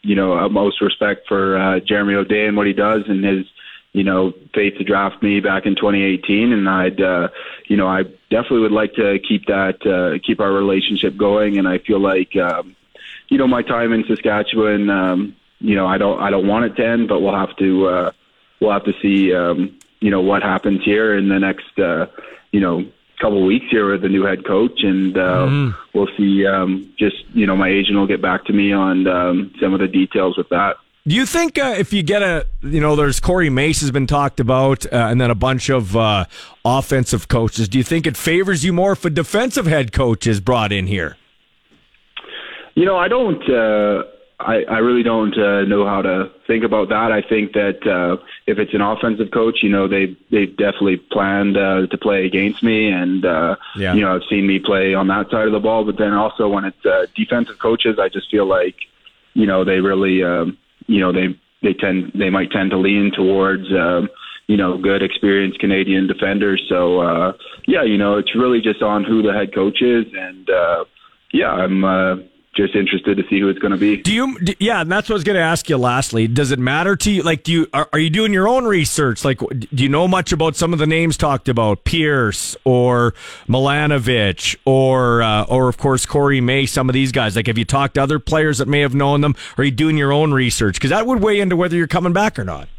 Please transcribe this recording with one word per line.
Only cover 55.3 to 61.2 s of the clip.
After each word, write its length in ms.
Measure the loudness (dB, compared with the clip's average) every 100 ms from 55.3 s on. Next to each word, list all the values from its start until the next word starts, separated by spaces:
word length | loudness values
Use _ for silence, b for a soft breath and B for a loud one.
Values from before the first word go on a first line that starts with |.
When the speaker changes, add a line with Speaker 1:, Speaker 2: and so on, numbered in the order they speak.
Speaker 1:
side 160 | 0 0
of 60 |
the 60 | 0
ball. 260 | 0 0 0
But 120 | 0
then 160 | 0
also 360 | 0 -2 0 0
when 160 | 0 -4
it's, 200 | -4 0
uh, 220 | 0 -2 -4
defensive 420 | -2 -2 -2 -2
coaches, 400 | -2 0 0 0
I 120 | -2
just 200 | -4 -2
feel 160 | 0 2
like, 300 | 2 0 -4 -18 _ -20 _ _
you 140 | 0 2
know, 160 | 2
they 160 | 2 2
really, 440 | 2 2 2 2
um, 320 | 0 0 -4 -6 _ _ -2
you 140 | 2
know, 120 | 2
they, 240 | 0